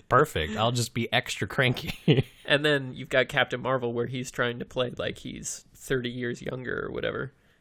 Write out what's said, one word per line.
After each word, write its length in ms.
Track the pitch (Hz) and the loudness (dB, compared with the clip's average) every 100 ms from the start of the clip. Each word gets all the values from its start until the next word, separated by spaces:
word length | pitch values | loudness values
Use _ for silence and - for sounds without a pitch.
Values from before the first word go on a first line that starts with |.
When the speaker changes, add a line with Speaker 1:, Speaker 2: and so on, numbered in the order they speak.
| - | 4
Speaker 1:
"Perfect, 460 | 123 151 - 78 214 | 4 4 2 -2 0
I'll 160 | 113 | 2
just 220 | 123 117 | 2 0
be 180 | 117 117 | -2 0
extra 360 | 117 - - 107 | 0 0 -4 -2
cranky." 800 | - 127 123 - - - 127 - | 2 2 2 -4 0 4 4 4
<laughs> 40 | - - | -4 0
Speaker 2:
And 180 | 143 151 | 2 4
then 280 | 143 131 | 2 0
you've 140 | 131 131 | -10 0
got 200 | 131 127 | 2 4
Captain 320 | 139 123 123 | 2 2 0
Marvel, 320 | 123 131 120 | 0 0 0
where 120 | 120 120 | -2 -2
he's 240 | 127 127 | -4 -6
trying 300 | - 123 120 | -2 -2 -2
to 60 | - | -6
play 260 | 127 123 - | -2 -2 -2
like 200 | 120 - | -6 -6
he's 460 | 127 127 - - - - | -10 -10 -10 -10 -14 -12
thirty 340 | - 135 120 | -2 -2 -2
years 320 | 123 123 - | -4 -4 -4
younger 440 | - 131 123 - - | -6 -6 -4 -4 -4
or 40 | |
whatever. 420 | - 55 - 131 - _ _ | -4 -2 -2 -6 -10 _ _